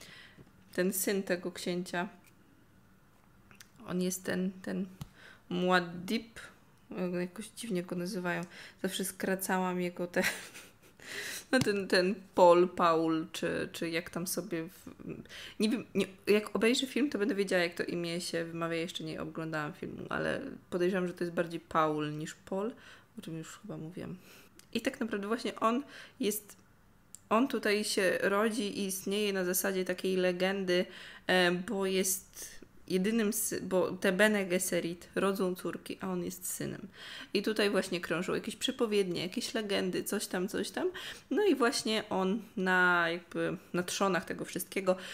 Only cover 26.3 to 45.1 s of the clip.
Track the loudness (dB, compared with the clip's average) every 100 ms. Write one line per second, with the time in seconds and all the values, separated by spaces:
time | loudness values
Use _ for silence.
26.3 | -2 -6 -20 -20 _ _ _ _ -14 2
27.3 | 2 4 2 2 0 0 2 2 4 2
28.3 | 4 2 0 -2 -2 -2 -2 -2 0 0
29.3 | 0 0 0 0 0 -2 -2 0 2 2
30.3 | 2 2 0 2 2 2 -4 -16 -10 2
31.3 | 4 4 4 0 -2 0 2 2 0 -6
32.3 | -16 -14 -14 -18 -16 -2 0 2 2 2
33.3 | 0 -2 -4 0 2 2 2 2 6 6
34.3 | 6 2 0 2 0 -2 -6 -6 0 2
35.3 | 2 0 0 -4 -6 -8 -8 -4 -4 -4
36.3 | -8 -8 -6 -6 -6 -12 -16 -16 -14 -4
37.3 | 0 0 2 4 2 0 -2 -2 -2 0
38.3 | -2 -2 -6 -4 0 2 2 2 0 -4
39.3 | -4 -4 -4 -2 0 0 -2 -2 -4 -2
40.3 | -2 -2 -2 -4 -2 -2 -4 -10 -12 -2
41.3 | 2 4 6 4 2 0 0 0 0 2
42.3 | 0 -4 -2 2 6 6 6 4 0 -6
43.3 | -4 -2 -4 -4 -2 -2 2 2 2 0
44.3 | -8 -6 -6 -6 -2 2 0 0